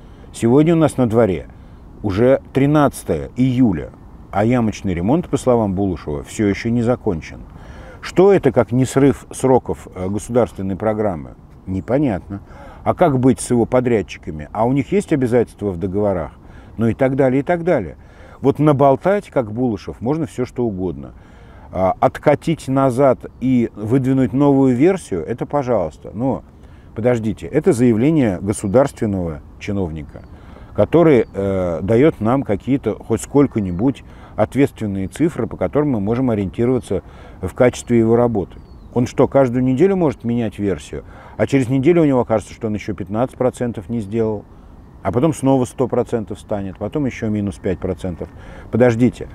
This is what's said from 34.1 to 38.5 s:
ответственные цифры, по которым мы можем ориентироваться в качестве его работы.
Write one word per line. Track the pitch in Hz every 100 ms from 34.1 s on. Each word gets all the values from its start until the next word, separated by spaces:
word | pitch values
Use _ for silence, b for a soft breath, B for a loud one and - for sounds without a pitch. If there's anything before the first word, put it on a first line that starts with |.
| B B -
ответственные | 107 123 139 - 110 98 95
цифры, | - 165 - 110
по | 85
которым | 92 143 147
мы | 120
можем | 98 117 131
ориентироваться | 107 95 85 120 127 - 95 B B B B
в | 113 -
качестве | 127 - - 120
его | 113 117
работы. | 120 110 82